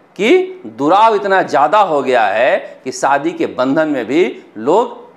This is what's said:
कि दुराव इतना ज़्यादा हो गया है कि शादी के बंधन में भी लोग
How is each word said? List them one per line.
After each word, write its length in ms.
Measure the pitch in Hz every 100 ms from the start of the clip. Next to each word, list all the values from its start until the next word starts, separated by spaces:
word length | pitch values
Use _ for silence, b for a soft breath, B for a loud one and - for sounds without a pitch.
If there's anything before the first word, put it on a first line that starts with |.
| _ -
कि 460 | 214 370 370 - 110
दुराव 480 | 113 147 190 226
इतना 280 | 208 196 190
ज़्यादा 360 | 160 143 147 214
हो 240 | 190 147
गया 240 | 127 123 104
है 540 | 110 135 196 - -
कि 80 | 131
शादी 400 | - 143 143 156
के 140 | 170 123
बंधन 420 | 107 131 147 156
में 180 | 139 110
भी 380 | 151 214 - - 104
लोग 520 | 117 196 240 - -